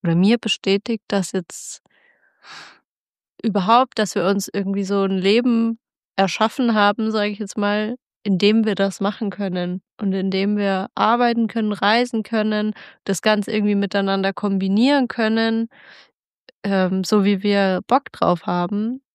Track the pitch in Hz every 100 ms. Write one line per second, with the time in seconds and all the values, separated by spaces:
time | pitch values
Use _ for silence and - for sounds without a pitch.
0 | 170 165 190 233 - - - 196 - 226
1 | _ 202 180 190 170 - - - _ _
2 | _ _ _ _ - - - - _ _
3 | _ _ _ _ 233 196 185 233 262 -
4 | 208 202 180 202 - 196 196 196 190 202
5 | 196 190 185 220 247 233 226 226 _ _
6 | _ - 196 - 220 - 240 214 202 208
7 | 220 214 208 208 208 - 202 208 214 247
8 | _ _ 202 185 208 220 220 196 196 -
9 | 190 - 208 190 202 180 180 180 _ -
10 | 202 190 190 190 202 208 202 190 190 -
11 | 208 240 240 233 226 233 214 202 202 233
12 | 247 220 208 226 214 214 214 - - _
13 | - 190 214 214 202 214 208 202 196 202
14 | 196 196 196 190 208 196 190 202 254 285
15 | 247 - 220 220 226 226 226 - - -
16 | - _ _ _ _ _ 208 196 185 190
17 | 190 214 196 196 208 202 190 185 - 262
18 | - - - 175 - 175 180 208 220 262
19 | _